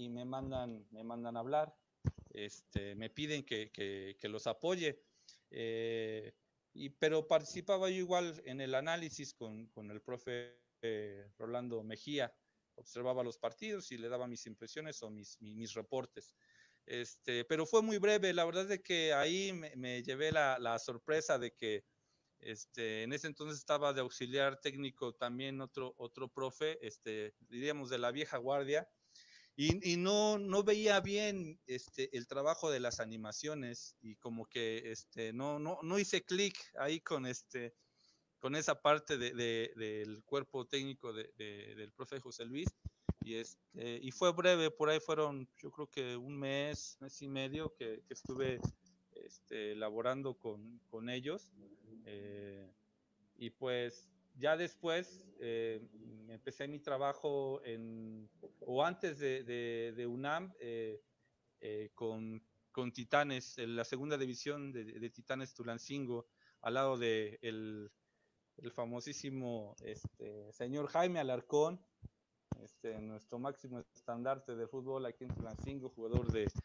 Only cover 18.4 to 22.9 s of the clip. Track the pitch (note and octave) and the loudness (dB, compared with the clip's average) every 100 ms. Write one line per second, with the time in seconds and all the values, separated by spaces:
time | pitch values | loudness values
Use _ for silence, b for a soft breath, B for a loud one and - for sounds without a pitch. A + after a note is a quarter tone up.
18.4 | E3+ F3 F#3+ F#3+ - F3 D#3+ C#3+ D3+ F#3 | 4 2 0 -2 2 4 6 6 6 4
19.4 | G3 F3+ D#3 C3 B2+ B2 B2+ C3+ D#3 D#3 | 2 -2 -6 -6 -2 -2 -2 2 4 6
20.4 | C#3 B2+ A#2+ A#2 - A#2 - D#3 D#3 C#3 | 6 4 2 0 0 -6 2 2 4 2
21.4 | A#2+ - A2+ G#2 - _ _ _ _ _ | 2 -2 0 0 -2 _ _ _ _ _
22.4 | - G#2+ - - A2+ | -10 -10 -10 -4 -2